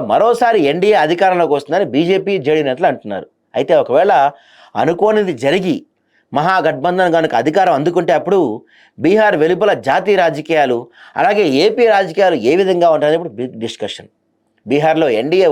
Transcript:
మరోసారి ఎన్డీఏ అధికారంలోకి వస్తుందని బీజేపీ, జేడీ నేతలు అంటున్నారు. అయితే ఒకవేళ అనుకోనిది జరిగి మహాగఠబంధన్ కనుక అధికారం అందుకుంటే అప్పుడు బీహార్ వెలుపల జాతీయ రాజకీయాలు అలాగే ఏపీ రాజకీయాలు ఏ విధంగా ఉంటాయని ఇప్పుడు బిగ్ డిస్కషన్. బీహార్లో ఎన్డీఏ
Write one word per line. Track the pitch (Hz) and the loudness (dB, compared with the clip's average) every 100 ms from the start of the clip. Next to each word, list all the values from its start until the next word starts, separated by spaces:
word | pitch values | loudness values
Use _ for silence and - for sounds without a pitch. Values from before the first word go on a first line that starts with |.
| 202 | 0
మరోసారి | 185 220 233 240 226 139 | 0 2 2 2 2 0
ఎన్డీఏ | 170 202 196 | 0 2 2
అధికారంలోకి | 156 175 190 180 160 143 | 2 2 2 2 0 -2
వస్తుందని | 139 175 170 | -2 -4 -2
బీజేపీ, | 131 170 190 190 190 | -2 0 0 -2 -4
జేడీ | 139 156 | 0 0
నేతలు | 139 131 175 | 0 0 -2
అంటున్నారు. | 117 104 95 - _ _ | -2 -8 -10 -12 _ _
అయితే | - 139 156 | -6 0 0
ఒకవేళ | 117 135 196 165 139 - _ _ - 104 | 2 0 2 2 0 -2 _ _ -14 -4
అనుకోనిది | 139 175 208 214 190 123 | -2 0 0 0 -2 -2
జరిగి | 135 185 180 131 - _ _ _ _ | -2 -2 -2 -6 -8 _ _ _ _
మహాగఠబంధన్ | 131 170 185 156 139 170 180 180 | -2 0 0 0 -2 -2 0 0
కనుక | 165 160 117 | 0 0 0
అధికారం | 135 180 185 | 0 0 2
అందుకుంటే | 139 160 175 175 | 0 0 -2 0
అప్పుడు | 156 170 196 135 110 _ _ _ - | -2 0 0 0 -6 _ _ _ -4
బీహార్ | 151 214 214 165 | 0 2 2 2
వెలుపల | 160 165 208 165 131 | 0 0 0 -2 -2
జాతీయ | 165 185 196 | -2 0 2
రాజకీయాలు | 170 147 156 156 135 120 127 _ - - | 0 -2 -2 0 0 -2 -6 _ -14 -2
అలాగే | 233 277 170 131 | 0 2 0 2
ఏపీ | 202 269 233 | 0 2 2
రాజకీయాలు | 202 180 165 190 156 | 2 0 0 0 2
ఏ | 170 175 | 0 2
విధంగా | 190 175 170 | 2 2 2
ఉంటాయని | 151 147 165 | 2 0 -2
ఇప్పుడు | 170 107 | -4 -10
బిగ్ | 127 110 | -12 -8
డిస్కషన్. | 113 - 104 - 101 _ _ _ _ _ 107 | -12 -10 -12 -12 -18 _ _ _ _ _ -4
బీహార్లో | 143 156 160 151 | 0 2 0 0
ఎన్డీఏ | 110 139 185 175 | 0 0 2 2